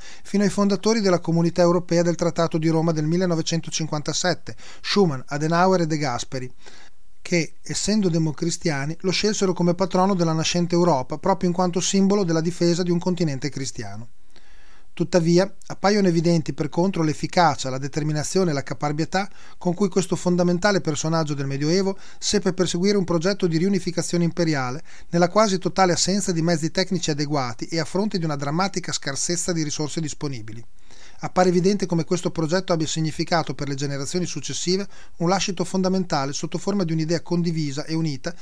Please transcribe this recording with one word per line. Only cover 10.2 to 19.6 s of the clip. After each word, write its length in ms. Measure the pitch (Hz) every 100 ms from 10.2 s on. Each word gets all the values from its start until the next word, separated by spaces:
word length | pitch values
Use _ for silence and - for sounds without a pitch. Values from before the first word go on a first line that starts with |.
| 165
nascente 420 | 160 156 175 170
Europa, 420 | 175 175 139 127 151
proprio 320 | 185 180 180
in 60 |
quanto 240 | 180 185 180
simbolo 460 | - 196 196 202
della 160 | 175 165
difesa 420 | 165 - 170 170
di 80 | 175
un 80 | 175
continente 520 | 185 180 160 135 147
cristiano. 580 | 131 131 - 104 104 117 - - - - - - - -
Tuttavia, 600 | - 165 180 165 170 196 - -
appaiono 400 | - 190 208 190
evidenti 460 | 170 165 170 147
per 160 | 139 147
contro 340 | - 190 180
l'efficacia, 680 | 156 139 147 180 165 135 131
la 100 | 131
determinazione 720 | 139 156 151 151 139 190 180
e 20 |
la 80 | 139
caparbietà 680 | - - 151 147 160 185 202 - -
con 160 | -